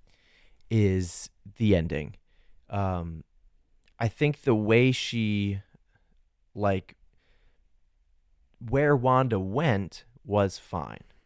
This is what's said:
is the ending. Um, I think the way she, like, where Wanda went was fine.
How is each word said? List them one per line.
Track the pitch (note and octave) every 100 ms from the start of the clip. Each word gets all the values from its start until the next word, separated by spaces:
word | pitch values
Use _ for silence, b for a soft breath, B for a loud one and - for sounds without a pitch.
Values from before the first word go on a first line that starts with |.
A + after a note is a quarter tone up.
| _ _ _ _ _ - -
is | A2 G2+ F#2+ F2+ - - _ G#2 -
the | A2 F2+
ending. | E2 D2+ D2 - _ _ - - -
Um, | G2+ F#2+ F2+ E2+ D#2+ - _ _ _ _ _ _ -
I | A2+
think | - D3 -
the | C3+ A2
way | G#2+ A2+ C3
she, | B2 - A#2 G#2+ G#2 G2+ G2 - _ _ _ _ _ _ _ _ -
like, | G2+ F#2+ - - _ _ _ _ _ _ _ _ _ _ _ _ _ _ _ - A#2
where | C3+ D3 C#3
Wanda | B2+ B2+ C3 G2+
went | F#2+ A#2 D#3+ G2 G2 - - -
was | - G2+ G2 -
fine. | - F2+ A#1 G#1+ - _